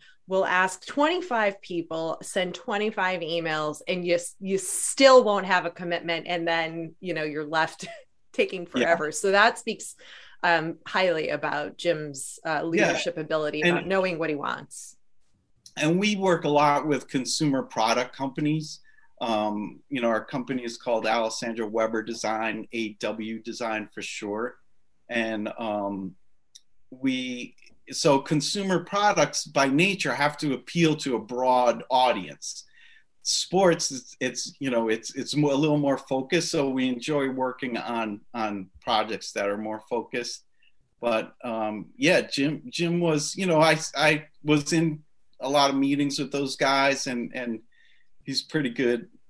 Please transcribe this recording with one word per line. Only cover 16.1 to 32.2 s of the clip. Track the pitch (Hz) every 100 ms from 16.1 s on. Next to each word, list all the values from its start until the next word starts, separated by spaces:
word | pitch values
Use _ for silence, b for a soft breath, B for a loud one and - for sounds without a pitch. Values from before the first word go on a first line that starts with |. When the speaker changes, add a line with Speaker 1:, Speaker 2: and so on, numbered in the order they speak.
| 202
Speaker 2:
work | 190 170
a | 165
lot | 147 147 143 151
with | 135 -
consumer | 139 120 - 156 135
product | 123 - 110 117 123 -
companies. | 135 127 151 156 151 - b b b b
Um, | 117 110 107 104 101 - -
you | 139
know, | 117
our | 110
company | - 135 120 131
is | 120 117
called | - 113 110
Alessandro | 117 110 - 120 113 110
Weber | 110 113 113
Design, | 110 113 110 110 113 110 107
A | 120 110
W | 104 110 113 110 113
Design | 110 110 117 110 101
for | -
short. | 98 - 104 104 123 - _ - _ _ -
And, | 117 113 110 107 -
um, | 113 104 101 98 95 - - - _ - _ - -
we, | - 131 127 127 123 120 - - - -
so | - 160 139
consumer | - 156 151 208 196 175
products | 175 202 208 190 147 -
by | - 147 139
nature | 139 190 196 147
have | 123 147 147
to | 151
appeal | 123 - 170 160 151
to | 143 117
a |
broad | 104 123 127 127 123 113 123
audience. | 127 127 110